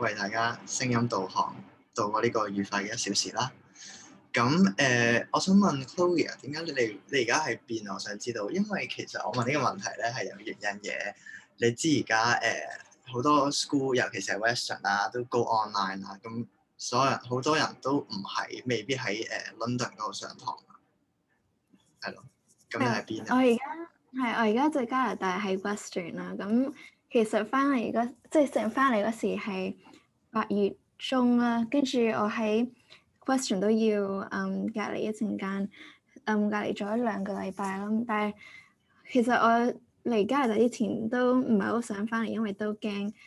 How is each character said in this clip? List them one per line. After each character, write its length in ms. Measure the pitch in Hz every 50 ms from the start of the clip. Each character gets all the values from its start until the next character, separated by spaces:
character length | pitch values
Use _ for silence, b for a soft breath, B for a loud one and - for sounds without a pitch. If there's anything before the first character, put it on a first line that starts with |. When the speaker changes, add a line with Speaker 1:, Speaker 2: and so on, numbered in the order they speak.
Speaker 1:
為 140 | 120 113 104
大 140 | 107 101 98
家 300 | 110 113 117 117 120 - -
聲 240 | - - - 131 123
音 160 | 120 120 120 117
導 180 | 113 98 95
航， 280 | 92 - 98 - - - - - - - - _ _ -
度 160 | - 110 104
過 120 | 107 110 113
呢 60 | 117
個 180 | 113 117 107 101
愉 160 | 98 101 101
快 180 | - - 101 98
嘅 120 | 104 110
一 20 |
小 160 | 120 - - 202
時 180 | - - - -
啦。 160 | 107 123 131 - - - B B B B B B B B B B B B _ -
咁， 400 | 123 117 123 147 175 190 196 196 -
呃， 480 | 143 131 123 120 120 117 117 117 - - -
我 60 | 151
想 160 | - 190 190
問 300 | 202 202 180 147 139 131
Chloe 460 | 123 - - 180 175 180 156 127 -
啊， 60 | - -
點 120 | - 123 147
解 60 | 156 165
你 100 | 170 143
嚟， 260 | 135 120 110 104 - - - -
你 60 | 139
而 40 | 117
家 140 | 110 123 151
喺 180 | 160 143 117 - _
邊 240 | - 117 107 104 101
啊？ 40 | 98
我 40 | -
想 200 | - 107 104 104
知 140 | - 123 117
道， 180 | 113 101 101
因 160 | 120 190 208 214
為 180 | 202 156 131 123
其 140 | - - 113
實 140 | - - - -
我 80 | - -
問 120 | 127 120
呢 60 | 120 147
個 60 | 147
問 160 | 131 110 95
題 80 | 98 98 117 - -
呢 80 | 117 117 120
係 160 | 120 104 92
有 60 | 101 101
原 100 | 107 107
因 320 | 95 - 107 104 101 104
嘅。 340 | 104 98 62 64 - 101 104 B B B B B B B B -
你 120 | 117 117 120
知 160 | - - 160 147 117
而 20 | -
家， 260 | - 113 110 113 120 120 -
呃， 100 | - 113 95 78 71 65 - - - - - _ _ - 123
好 80 | 120
多 300 | 123 147 147 147 139 143 143
school， 420 | - - - - 143 135 135 127
尤 80 | 123 107 - -
其 60 | 101
是 120 | 98 - 95
係 60 | 95
Western 420 | 107 113 120 120 - - 113 - -
啦， 260 | 98 101 101 101 110 113
都 100 | 123 123
go 160 | 120 - 120
online 600 | 117 120 117 110 110 107 104 101 98 95 95 98 95
啦， 160 | 98 98 98 -
咁 240 | 113 113 117 120 - _ _ _ _ _ -
所 240 | - - - 123 135
有 80 | 135
人， 80 | 120 -
好 200 | - 117 123 127
多 160 | 127 151 156
人 100 | 156 131 - 101 -
都 160 | - 127 139 143
唔 120 | 139 - 113 98 98
喺， 360 | - - - - - - 110 -
未 160 | 127 123 107 104
必 120 | 101 135
喺， 320 | 127 120 104 101 110 113 -
呃， 240 | 110 101 - - 101 110
London 320 | 117 120 123 120 123 107 -
嗰 120 | - 107 101
度 40 | 98
上 160 | - - - -
堂 180 | - - - - - -
啊。 100 | _ - - _ _ _ _ _ _ _ _ _ _ _ _ _ _ _ _ _ _ _ _ _ _ _ _ -
係 100 | 98 -
咯， 120 | - - - _ _ _ _ _ _ _ -
咁 80 | - -
你 60 | 269
喺 200 | 240 220 220 -
邊 160 | - 220 - 214
啊？ 20 |
Speaker 2:
係， 80 | 220 247
我 60 | 254
而 180 | 262 254 233
家， 60 | 226 - 302 320 330 339 - _ _ _ _ -
係， 200 | 254 262 233 220
我 20 | -
而 120 | 233 214 208
家 160 | 240 240 233
在 160 | - 294 247
加 140 | 240 254 262 262
拿 100 | 220 185
大 260 | - 190 190 180 185
喺 180 | 208 196 190 185
Western 560 | 190 202 208 208 - - - 202 180 165 -
啦。 180 | 170 180 180 185 202
咁 360 | 190 202 220 240 269 285 311 B B B B B B _
其 140 | - 247 220
實 220 | 220 240 214 214
返 220 | 220 - 269 277 285
嚟 200 | 277 247 214 -
嗰， 220 | - 220 240 240 - - - -
即 80 | - 320
係 120 | 285 254 -
成 180 | 269 214 214
返 220 | 220 285 269 269 240
嚟 100 | 208 202
嗰 40 | 214
時 160 | 226 - - 202 185 202
係 340 | 202 220 196 190 185 190 196 B B B B B B B B _ _ _
八 140 | - 220 - -
月 260 | 208 202 202 196 - - _ _ _ -
中 400 | - - 269 262 247 240 240 240
啦， 280 | 240 240 233 233 233 226
跟 120 | - 285 277
住 160 | 254 - 247 233 226
我 200 | 220 - 214 208
喺 400 | 226 233 226 214 214 220 247 247 B B B B B B B B _ _ -
Western 360 | - 262 262 262 - 226 185
都 100 | 196 208
要， 320 | 226 220 226 220 208 208 202 196 196 196 190 -
嗯， 360 | - 196 190 190 190 190 190
隔 140 | 208 220 220 202
離 140 | - - -
一 100 | - 214
陣 280 | 214 - 226 202 202 202
間， 300 | 202 190 196 196 196 - B B B B B B B B B B -
嗯， 240 | - 214 208 208 208
隔 60 | 208 208
離 180 | 208 - 208
咗 180 | - 208 202 214
兩 280 | 233 247 233 196 196 196
個 80 | 202 196
禮 180 | 190 196 190 190
拜 260 | - 202 196 190 196
啦。 100 | 202 208 220 220 240
但 240 | 240 214 214 208 214
係 40 | 208 B B B B B B B B B B _ _ _ - -
其 140 | - 262 226
實 80 | 247 240
我 420 | - - 226 226 233 240 247 - - - _ _ _ -
嚟 220 | 233 240 214 196
加 140 | 220 254 285
拿 80 | 277 233
大 60 | 214 208
之 100 | 226 247
前 400 | 247 - 226 196 208 - 226 220
都 280 | 254 247 247 247 254 254
唔 160 | 254 - 226 202
係 40 | 220 220
好 120 | 208 233
想 260 | 240 - 214 202 208
返 200 | 220 226 226 226
嚟， 0 | 208
因 140 | 214 208 226
為 100 | 208 196
都 200 | - 214 214 214
驚， 380 | - - 214 202 202 202 208 220 B B